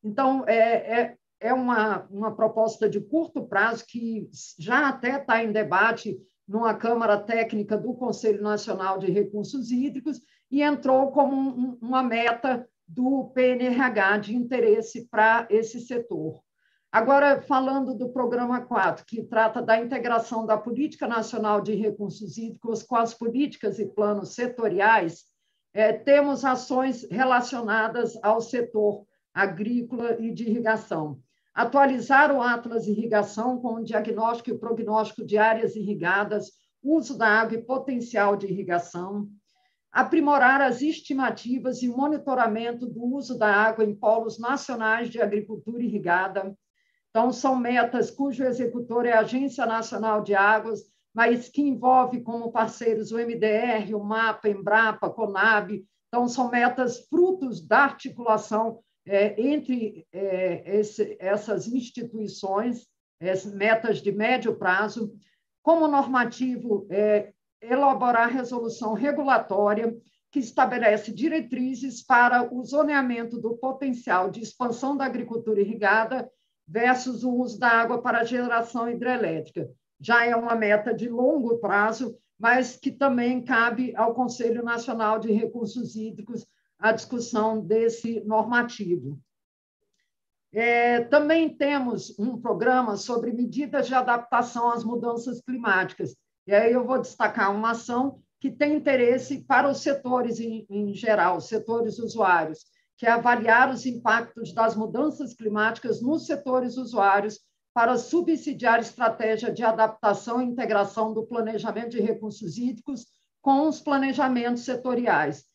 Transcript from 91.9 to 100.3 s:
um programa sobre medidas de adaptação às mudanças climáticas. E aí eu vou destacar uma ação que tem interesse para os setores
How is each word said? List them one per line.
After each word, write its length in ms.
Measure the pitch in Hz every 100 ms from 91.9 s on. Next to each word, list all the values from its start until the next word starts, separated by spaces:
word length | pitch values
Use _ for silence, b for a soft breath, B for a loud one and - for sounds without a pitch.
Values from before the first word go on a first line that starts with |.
| 208 - -
um 220 | 233 233
programa 560 | 208 175 247 254 233 202
sobre 360 | - 240 233
medidas 540 | 226 240 254 294 285 240
de 80 |
adaptação 760 | 262 254 240 233 240 240 240 240
às 120 | 240
mudanças 580 | 220 240 240 233 254 240
climáticas. 760 | - 247 233 185 185 - - - _ _ -
E 80 |
aí 180 | 202 233
eu 120 | 247
vou 140 | 247 254
destacar 560 | - - 214 233 202
uma 160 | 202 226
ação 500 | 233 - 240 277 - _ _
que 100 | 277
tem 240 | - 294
interesse 720 | 302 294 262 240 247 - 277
para 240 | - 247 277
os 120 | 269
setores 600 | - 277 247 254 240